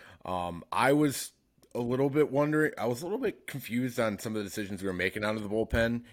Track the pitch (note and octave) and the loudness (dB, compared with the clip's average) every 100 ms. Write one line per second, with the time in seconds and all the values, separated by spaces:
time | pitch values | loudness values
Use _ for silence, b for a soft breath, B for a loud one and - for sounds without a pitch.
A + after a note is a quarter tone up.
0 | B B - F2+ F2 E2+ - F#2+ B2+ D3 | B B -4 -4 -2 -6 -4 2 4 6
1 | D3 B2+ - _ _ _ _ - A#2+ B2+ | 4 0 -8 _ _ _ _ -6 -2 0
2 | C#3 C#3+ D3 C3+ D3 D3+ D#3 - A2+ B2 | 2 2 2 2 2 2 2 0 -2 -2
3 | E3+ A3 A3+ - - C#3 - A#2+ B2+ A#2+ | -4 -4 -4 -6 -10 -12 -4 -2 -2 0
4 | A2+ G2 A#2+ A2 G2 A2 G2 G2 F#2+ F2+ | 0 0 -4 -4 -4 -4 -6 -4 -4 0
5 | F#2 G#2+ G#2 A2 G#2 A2 G#2+ A#2+ A#2 A#2+ | 0 0 -2 -2 -2 -2 2 4 2 0
6 | A#2+ | -6